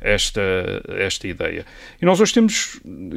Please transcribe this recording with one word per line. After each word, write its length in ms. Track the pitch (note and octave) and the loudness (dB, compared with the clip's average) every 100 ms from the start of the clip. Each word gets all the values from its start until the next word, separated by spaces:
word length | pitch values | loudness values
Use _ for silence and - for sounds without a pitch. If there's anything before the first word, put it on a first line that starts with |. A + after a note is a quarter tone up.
esta, 400 | - G#2 - A2 G2 F#2 F#2 G2 - | 0 0 0 0 0 0 -2 -6 -6
esta 360 | G2 G2 - F#2+ | -4 -2 -4 -6
ideia. 400 | F2 E2 E2 - - - - | -4 -4 -6 -10 -18 -20 0
E 60 | F3 | 4
nós 140 | F3+ | 4
hoje 120 | G#3+ | 4
temos, 440 | A#3+ A3+ - - - - F#2 F#2 | 4 4 2 -6 -10 -16 -14 -8